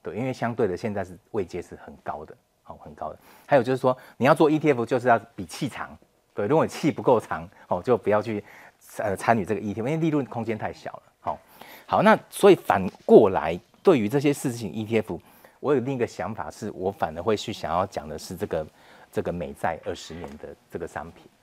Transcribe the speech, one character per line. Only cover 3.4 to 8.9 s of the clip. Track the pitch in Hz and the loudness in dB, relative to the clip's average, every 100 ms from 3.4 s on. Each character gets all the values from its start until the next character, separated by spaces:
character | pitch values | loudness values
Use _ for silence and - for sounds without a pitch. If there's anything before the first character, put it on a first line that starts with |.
| - | 2
还 | 143 | 4
有 | |
就 | 117 | 4
是 | 131 | 0
说， | 131 127 - _ | 0 -2 -8 _
你 | 127 | 4
要 | |
做 | 156 156 | 6 4
E | 151 | 4
T | 156 | 2
F， | 123 113 | 2 0
就 | 131 | 0
是 | 123 | 4
要 | 117 110 | 4 2
比 | - | -14
气 | 90 - 139 | -14 -8 -8
长。 | - - 113 _ _ _ | -6 -12 -14 _ _ _
对， | - 104 | -6 2
如 | |
果 | 151 | 2
你 | 135 | 2
气 | - 160 | 0 -2
不 | - | 0
够 | 110 117 | 4 4
长， | - 82 85 - - | 2 -10 -10 -18 -6
哦， | 92 | -4
就 | 90 117 | 0 0
不 | 98 | 2
要 | 104 | 0
去， | 104 104 - - - _ - | 0 -6 -8 -20 -20 _ -20